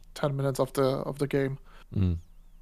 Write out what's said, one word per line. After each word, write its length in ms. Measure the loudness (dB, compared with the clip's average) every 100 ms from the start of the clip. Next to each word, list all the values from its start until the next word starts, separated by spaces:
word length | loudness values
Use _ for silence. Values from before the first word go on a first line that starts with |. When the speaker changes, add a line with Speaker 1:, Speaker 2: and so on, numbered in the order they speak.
| -14
Speaker 1:
ten 220 | -4 -2 0
minutes 240 | 0 0
of 140 | 0
the, 100 | 2
of 340 | 2 2 -4 -4
the 80 | -2
game. 300 | 0 0 -4 -12 -20 -6 0
Speaker 2:
Mm. 220 | 2 2 -6 -20 -20 -20